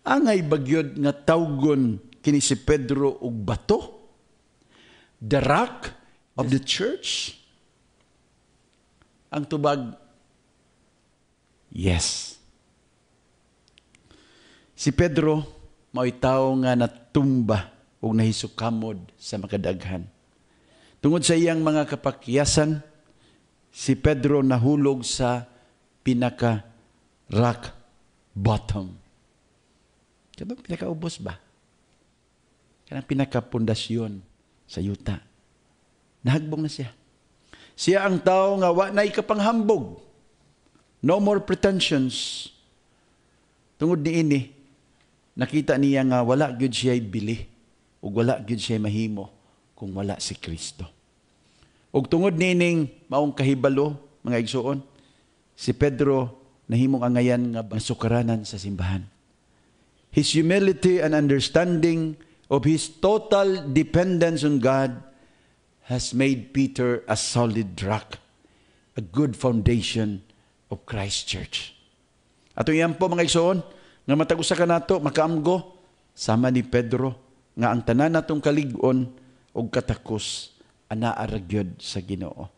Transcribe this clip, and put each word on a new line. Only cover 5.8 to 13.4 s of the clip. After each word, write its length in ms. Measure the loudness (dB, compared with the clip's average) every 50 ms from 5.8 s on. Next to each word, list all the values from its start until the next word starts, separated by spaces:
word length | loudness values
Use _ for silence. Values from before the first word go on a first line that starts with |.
| -14 -14 -16 -16 _ _ _ _ _ _ _ -4
of 100 | 0 0
the 140 | 0 0 0
church? 760 | -2 -4 -2 -2 -4 -4 -4 -6 -6 -6 -6 -6 -8 -12 -18 _ _ _ _ _ _ _ _ _ _ _ _ _ _ _ _ _ _ _ _ _ _ _ _ _ _ _ _ _ _ _ _ _ _ _ _ _ _
Ang 160 | -8 -8 -6
tubag, 480 | -6 -4 -2 0 0 0 0 -4 -10 -14 -16 -20 _ _ _ _ _ _ _ _ _ _ _ _ _ _ _ _ _ _ _ _ _ _ _ _ _ _ _ _ _ _ _ _ _
yes. 680 | -10 -2 0 2 2 2 0 -2 -6 -8 -10 -14 -18 -20 _ _ _ _ _ _ _ _ _ _ _ _ _ _ _ _ _ _ _ _